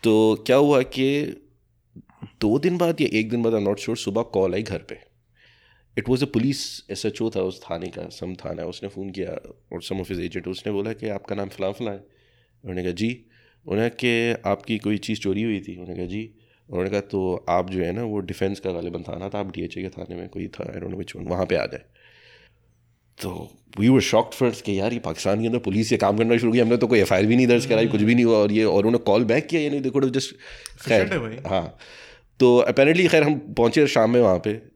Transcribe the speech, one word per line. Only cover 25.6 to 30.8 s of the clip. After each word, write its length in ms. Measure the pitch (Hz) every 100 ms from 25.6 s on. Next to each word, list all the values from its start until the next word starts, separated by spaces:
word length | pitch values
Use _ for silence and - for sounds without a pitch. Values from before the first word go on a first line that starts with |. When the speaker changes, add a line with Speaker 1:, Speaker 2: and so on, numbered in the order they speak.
| 110 101 110
Speaker 1:
ये 60 | 117
काम 200 | 98 104
करना 200 | 117 117
शुरू 140 | 120
किया, 120 | 120
हमने 140 | 113 120
तो 100 | 113
कोई 120 | 117
एफ़आईआर 260 | 92 92 107
भी 100 | 120
नहीं 120 | 123
दर्ज 180 | 120 -
कराई, 220 | 110 113
कुछ 140 | 107
भी 140 | 107 120
नहीं 100 | 117
हुआ। 120 | 110
और 140 | 104
ये, 120 | 107
और 140 | 110 90
उन्होंने 200 | 104 120
कॉल 260 | 120 104
back 240 | 110 123 156
किया, 140 | 165
यानी 200 | 147 143
they 100 | 135
could 160 | 139 135
have 100 | 127
just, 160 | - - - - - -